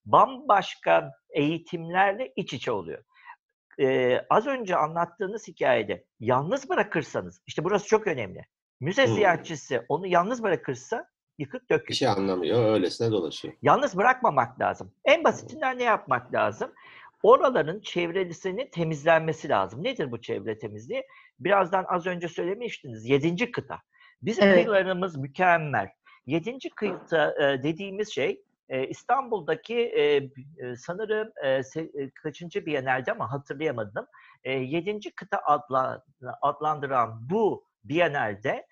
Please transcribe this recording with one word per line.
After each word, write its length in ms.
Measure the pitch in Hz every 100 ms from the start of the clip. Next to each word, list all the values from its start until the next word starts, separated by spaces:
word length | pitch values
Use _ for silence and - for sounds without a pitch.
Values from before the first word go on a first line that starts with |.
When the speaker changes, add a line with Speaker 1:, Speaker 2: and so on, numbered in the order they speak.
| 104
Speaker 1:
bambaşka 1080 | 143 220 262 277 208 175 - - 170 151 - _
eğitimlerle 1040 | - 147 165 165 170 165 180 196 196 262 -
iç 180 | 185
içe 180 | 135 -
oluyor. 320 | 110 82 73 - _ - - _ _ _ -
E, 380 | 135 131 127 123 -
az 180 | 175 247
önce 280 | 262 208 170
anlattığınız 720 | 151 165 170 - 190 220 -
hikayede 580 | - 143 120 104 90 - _
yalnız 500 | 107 127 147 262 -
bırakırsanız, 720 | 349 208 170 135 120 90 - -
işte 160 | -
burası 240 | 160 202 190
çok 200 | 214 208
önemli. 340 | 143 101 - - _ _ _
Müze 260 | 135 208 262
Speaker 2:
Hmm. 60 | 208
Speaker 1:
ziyaretçisi 640 | 202 165 - 160 - 123 -
onu 180 | 147 190
yalnız 360 | 175 180 247
bırakırsa 640 | 220 165 - 123 - 226 - _ _ -
yıkık 320 | 147 254 -
dökük. 200 | 160 -
Speaker 2:
Bir 40 |
şey 140 | - 131
anlamıyor, 680 | 98 98 92 80 110 110
öylesine 380 | 107 90 - 117
dolaşıyor. 420 | 107 78 - - -
Speaker 1:
Yalnız 360 | 127 190 277 180
bırakmamak 640 | 220 254 226 147 120 -
lazım. 300 | 101 95 98 _ -
En 180 | 311
basitinden 540 | 302 - - - 269 254
ne 60 |
yapmak 500 | 240 208 - 127 120
lazım? 380 | 120 107 104 - - - - - _
Oraların 560 | 196 262 277 254 151 196
çevresinin 920 | - 180 170 175 180 165 190 185 277
temizlenmesi 800 | 165 165 156 147 165 160 156 156
lazım. 340 | 113 95 113
Nedir 280 | 214 233 147
bu 100 | 117
çevre 360 | - 110 101 107
temizliği? 440 | 110 104 120 247 262 - - _
Birazdan 460 | 127 202 185 190 185
az 180 | 180 175
önce 220 | 175 170
söylemiştiniz, 800 | 170 175 208 240 - 143 110 113
yedinci 420 | 139 160 175 240
kıta. 280 | - - - - _ - _
Bizim 220 | 123 233
Speaker 3:
Evet. 120 | - -
Speaker 1:
kıyılarımız 600 | 220 202 185 180 185 151
mükemmel. 720 | 135 - 185 170 151 123 98 - _ _ -
Yedinci 440 | 156 160 262 330
kıta, 640 | - 208 175 - 165 151 165
e, 200 | 143 139
dediğimiz 460 | 139 165 196 190 208
şey, 280 | - 139 - _ _ _
e, 180 | 131 131
İstanbul'daki, 880 | - - 254 254 220 156 160 - 240
e, 260 | 233 156 147 147
e, 140 | 131 127 139 160 127 120
sanırım, 540 | - 180 214 214 220 -
e, 40 | 139
se-, 560 | 131 131 156 160 143
e, 60 | 139 -
kaçıncı 420 | 156 139 170 202 170
Biennale'de 460 | 151 131 131 131
ama 200 | 226 127
hatırlayamadım. 720 | 139 - 139 156 120 107 113 240 - - _
E, 80 | 127
yedinci 600 | 131 127 165 170 214 208 -
kıta 220 | - 196 -
adla-, 580 | 147 - 131 127 117 - _ 127 127
adlandıran 880 | 143 147 151 151 139 131 113 113 120
bu 380 | 202 214 120 - _
Biennale'de 800 | 104 151 170 143 117 101 117 220 -